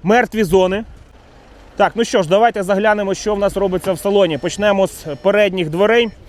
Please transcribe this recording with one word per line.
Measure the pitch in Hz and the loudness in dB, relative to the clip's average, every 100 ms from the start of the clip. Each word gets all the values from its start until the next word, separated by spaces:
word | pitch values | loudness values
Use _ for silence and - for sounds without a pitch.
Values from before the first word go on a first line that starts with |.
Мертві | 170 233 233 214 | 2 2 2 -2
зони. | 196 190 185 196 226 - - - - - - - - - | 2 2 2 -2 -8 -18 -20 -20 -20 -20 -20 -20 -20 -2
Так, | 190 202 | 0 0
ну | |
що | 233 233 | -2 0
ж, | 160 | 2
давайте | 196 233 214 | 2 2 0
заглянемо, | 180 196 214 214 196 | -2 0 0 0 -2
що | 190 214 208 | -4 -4 -2
в | |
нас | 202 190 | -2 0
робиться | 196 185 185 | -2 -2 -4
в | 175 | -4
салоні. | 202 202 185 147 | 0 2 2 0
Почнемо | 180 - 208 196 190 | -6 -2 0 0 -2
з | - 160 139 | -4 -14 -4
передніх | 190 202 202 185 160 | 0 2 2 0 -4
дверей. | 165 208 233 233 - | 0 2 2 0 -6